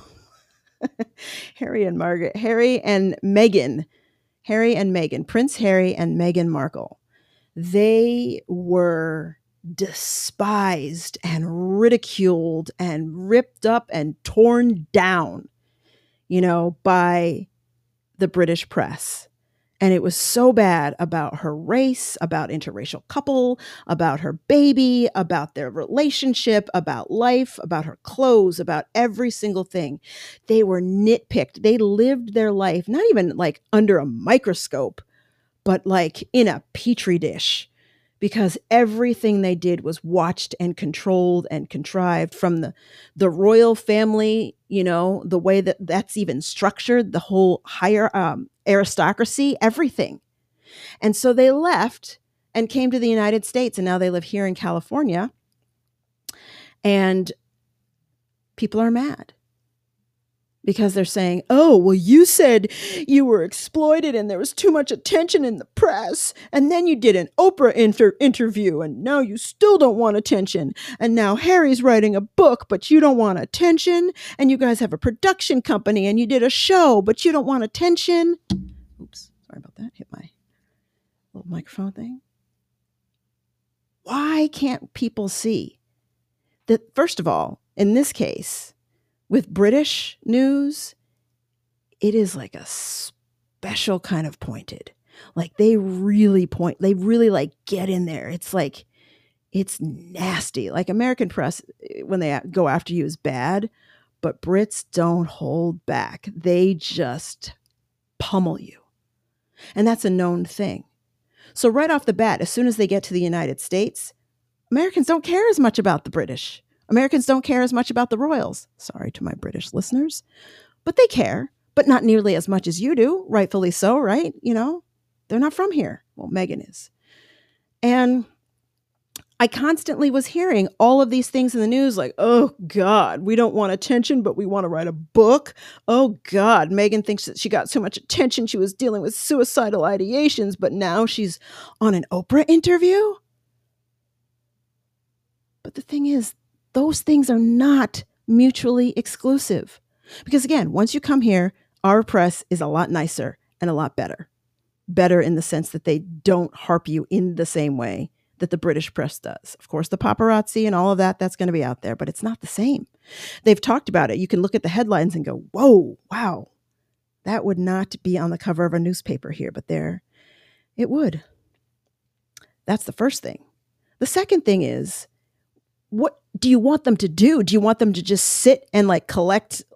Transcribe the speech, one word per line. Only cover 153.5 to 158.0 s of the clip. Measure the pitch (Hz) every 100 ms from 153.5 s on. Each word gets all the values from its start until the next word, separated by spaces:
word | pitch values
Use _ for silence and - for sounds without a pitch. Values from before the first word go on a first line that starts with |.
| _
and | 175
a |
lot | 151 143 -
better. | 110 - - _ _ _ _ _ -
Better | 180 180 180
in | 151 165
the |
sense | - 156 160
that | 160
they | - 156
don't | 185 165 196 180 170 -
harp | - 170 -
you | 156 -
in | - 185 170
the | 165
same | 165 147 135
way | 117 92